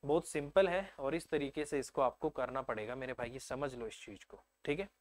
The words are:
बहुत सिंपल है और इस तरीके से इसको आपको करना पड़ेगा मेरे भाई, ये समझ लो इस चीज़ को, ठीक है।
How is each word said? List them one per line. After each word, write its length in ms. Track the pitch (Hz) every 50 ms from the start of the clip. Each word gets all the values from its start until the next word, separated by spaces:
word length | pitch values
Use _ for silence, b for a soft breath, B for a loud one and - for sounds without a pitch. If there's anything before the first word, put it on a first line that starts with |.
| -
बहुत 220 | 143 147 175 165 -
सिंपल 400 | - 151 143 143 - 190 196 185
है 220 | 175 185 196 - - -
और 160 | 139 135 151
इस 140 | 170 - -
तरीके 360 | - 151 139 139 - 156 151
से 140 | 143 - 143
इसको 240 | 131 - _ - 139
आपको 280 | 123 - _ - 156
करना 320 | - - 127 123 127 131 131
पड़ेगा 320 | - 120 110 107 107 123
मेरे 160 | 135 131 127 127
भाई, 180 | 117 123 117
ये 80 | 123 131
समझ 340 | - - 135 131 143 139 127
लो 120 | 123 117
इस 140 | 110 - -
चीज़ 240 | - - 104 95 -
को, 160 | _ - - - _ _ _ _
ठीक 160 | - 147 160
है। 80 | 196 202 _ _